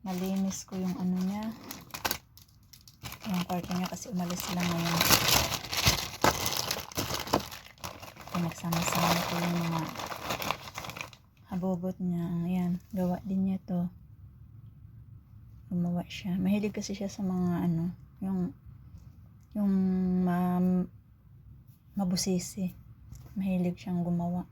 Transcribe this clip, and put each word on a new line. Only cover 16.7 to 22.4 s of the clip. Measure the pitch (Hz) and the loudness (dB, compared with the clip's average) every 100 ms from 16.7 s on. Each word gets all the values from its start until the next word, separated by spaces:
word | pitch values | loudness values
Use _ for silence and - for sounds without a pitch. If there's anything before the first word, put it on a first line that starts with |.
kasi | 208 208 | -2 -6
siya | 202 196 | -4 -4
sa | - 190 | -2 -2
mga | 185 180 175 175 | 2 2 2 2
ano, | 165 175 175 - - | 2 0 -4 -16 -6
yung, | 190 190 180 - - - - - - - - - - | -2 0 -2 -4 -18 -18 -18 -18 -18 -20 -20 -20 -10
yung | 208 202 190 185 185 185 185 | 0 4 4 4 4 4 4
ma-, | 180 175 180 180 180 180 180 - - - - - - - - - - - | 4 4 4 4 6 4 2 -6 -20 -20 -20 -20 -20 -20 -20 -20 -8 -2
mabusisi. | 185 185 - 180 | 2 2 2 2